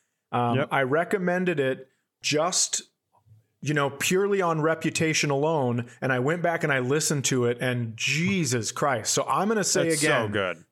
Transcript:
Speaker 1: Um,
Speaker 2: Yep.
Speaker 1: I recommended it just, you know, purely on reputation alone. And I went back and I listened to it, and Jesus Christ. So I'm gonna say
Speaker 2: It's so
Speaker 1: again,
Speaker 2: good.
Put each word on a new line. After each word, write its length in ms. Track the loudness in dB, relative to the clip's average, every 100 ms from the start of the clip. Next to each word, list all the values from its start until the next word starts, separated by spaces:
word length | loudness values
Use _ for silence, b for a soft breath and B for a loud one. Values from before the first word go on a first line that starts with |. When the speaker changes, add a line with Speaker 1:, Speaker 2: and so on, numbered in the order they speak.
| b b _
Speaker 1:
Um, 260 | -2 0 0
Speaker 2:
Yep. 100 | 0
Speaker 1:
I 120 | 0
recommended 760 | 2 0 0 0 0 0 0 0
it 280 | 0 -2 -8 _ _ _
just, 600 | -2 0 2 0 -2 -4 -8 _ _ _ _ -20 _ _
you 100 | -2
know, 160 | 0 0
purely 520 | -2 0 2 2 2
on 180 | 2 2
reputation 720 | 2 0 -2 0 0 0 0
alone. 560 | 0 0 2 0 -2 -4 B
And 100 | -2
I 60 | 0
went 240 | 0 0
back 220 | 0 0
and 80 | 0
I 80 | 0
listened 440 | 2 0 0 0 0
to 200 | 2 2
it, 120 | 0
and 360 | -2 -2 -4 -4
Jesus 760 | -2 0 0 0 0 0 -2
Christ. 400 | -2 0 0 0
So 100 | -2 0
I'm 220 | 0 0
gonna 160 | 0
say 240 | 0 0 2
Speaker 2:
It's 120 | 2
so 60 | 2
Speaker 1:
again, 240 | 2 0
Speaker 2:
good. 320 | 0 -2 -4 -12